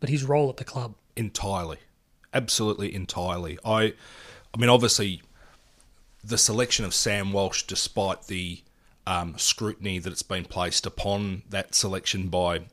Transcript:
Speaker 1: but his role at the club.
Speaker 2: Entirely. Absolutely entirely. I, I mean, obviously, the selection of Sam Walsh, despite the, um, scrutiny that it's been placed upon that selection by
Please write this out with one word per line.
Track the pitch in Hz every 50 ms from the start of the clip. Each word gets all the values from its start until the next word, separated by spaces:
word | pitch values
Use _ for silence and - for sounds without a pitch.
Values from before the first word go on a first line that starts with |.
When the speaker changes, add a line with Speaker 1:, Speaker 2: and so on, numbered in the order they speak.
Speaker 1:
but | - 127
his | 147 147 135
role | 135 143 151 147 135
at | 127
the | - -
club. | - - 135 120 113 104 _ _ _ -
Speaker 2:
Entirely. | - 113 104 - - 104 101 98 92 87 82 76 - - _ _ _ _ _ _ _ _ -
Absolutely | - 131 120 - - - 110 107 104 - 101 98 -
entirely. | 98 92 - - - 90 92 90 87 87 80 85 90 -
I, | 110 110 110 110 107 - - - - - - - - - - - _ -
I | 110
mean, | 120 120
obviously, | 123 127 226 110 - - 104 101 92 82 - - - - - - - - _ _ _ _ _ _ _ _ - _ _ -
the | - 107 117 110
selection | - - 107 113 123 120 - - 110
of | 92 -
Sam | - - 113 104 101 98 98
Walsh, | 98 98 98 92 - - -
despite | - 95 - - - - 110 98 95 90 - - -
the, | 95 92 90 87 87 - - _ _ _ _ _ _ _ -
um, | 95 92 87 87 85 78
scrutiny | - - - - - 113 107 - - 95 101 92 90
that | 85 92
it's | 87 -
been | - - 98 92 85
placed | - - 95 90 85 - - -
upon | 98 - - - 101 101 101 104 98 92 90 - -
that | 101 98 - - -
selection | - - 98 95 95 - - - 95 92 90
by | 85 90 90 87 85 82 - -